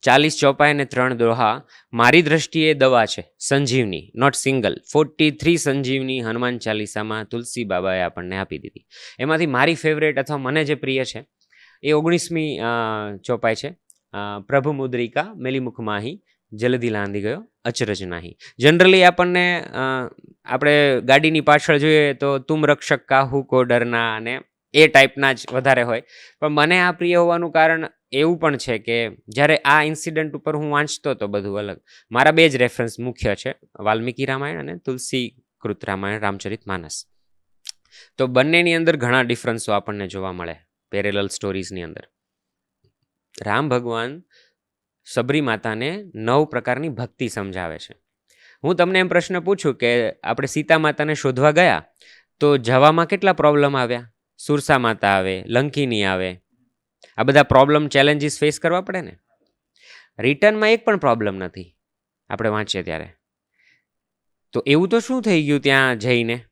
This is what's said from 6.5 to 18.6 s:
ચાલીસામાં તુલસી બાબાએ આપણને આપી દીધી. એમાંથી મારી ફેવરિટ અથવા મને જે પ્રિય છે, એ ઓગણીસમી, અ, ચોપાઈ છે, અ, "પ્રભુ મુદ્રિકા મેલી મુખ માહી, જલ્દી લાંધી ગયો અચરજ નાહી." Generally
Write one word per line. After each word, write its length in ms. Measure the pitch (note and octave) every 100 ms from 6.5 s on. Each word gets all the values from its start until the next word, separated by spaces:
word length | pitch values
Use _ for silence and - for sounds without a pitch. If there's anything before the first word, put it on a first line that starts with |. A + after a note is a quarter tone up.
| B2
ચાલીસામાં 680 | A2+ G#2+ G#2+ - G#2+ G#2+ G#2+
તુલસી 380 | A#2+ A#2 -
બાબાએ 380 | A2 F#2 F#2 F#2
આપણને 360 | F2+ - F2+ F#2+
આપી 200 | F#2+ D2+
દીધી. 280 | - - _ - - -
એમાંથી 260 | C3+ D#3+ E3
મારી 300 | B2+ C#3+ D#3+
ફેવરિટ 440 | D#3+ D3+ D3+ C3+
અથવા 180 | C3+ D3
મને 260 | C3 D3
જે 120 | D3 D3
પ્રિય 280 | C3+ C3
છે, 220 | B2+ A2 C#3 _ _ _ _ _
એ 80 | C#3+
ઓગણીસમી, 680 | D3+ D#3+ E3+ - E3 D#3 A#2+
અ, 60 | A#2 A#2 A2+ A2 G#2 G2+
ચોપાઈ 380 | - A#2+ A#2 A2
છે, 220 | C#3 F3 _ _ _
અ, 280 | G2+ G#2 G#2 F#2+
"પ્રભુ 240 | C#3 C3+
મુદ્રિકા 600 | C#3+ C3+ B2 A#2+ - F3+ G#3+
મેલી 240 | B2+ C3+
મુખ 200 | B2+ A#2
માહી, 420 | A2 G#2 A2 F#3 _ _ _
જલ્દી 380 | G#2+ A#2+ B2 A#2
લાંધી 320 | G#2+ G2+ G2+
ગયો 260 | G2+ D3 A3+ _
અચરજ 400 | - - A2+ F#2+
નાહી." 340 | F#2+ E2+ E2+ E2 -
Generally 420 | _